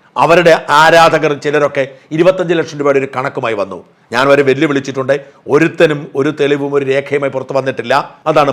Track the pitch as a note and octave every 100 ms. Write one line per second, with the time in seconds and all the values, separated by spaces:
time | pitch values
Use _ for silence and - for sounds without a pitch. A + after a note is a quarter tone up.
0 | _ - D3 E3+ E3+ D#3+ - D3 D#3+ E3
1 | E3 D#3 D3+ C#3+ D3 D3 C#3+ - C3 -
2 | _ D#3 E3+ F#3 E3+ E3 D3+ D3 C#3+ C3+
3 | C3+ B2 C3+ C#3 B2 G#2+ F#2+ F2+ - _
4 | _ A#2 C#3 C#3+ C3+ C3 D3+ C#3 C#3 C3+
5 | C3 C#3+ - _ - C#3+ D#3+ E3 E3+ D3
6 | D#3+ C#3+ C#3 D3 C#3 C#3+ C#3+ C#3+ C3+ C3+
7 | C#3 D3 C#3 C3 B2+ C3+ C3 A#2 A#2 C3+
8 | - - D3+ D#3 C#3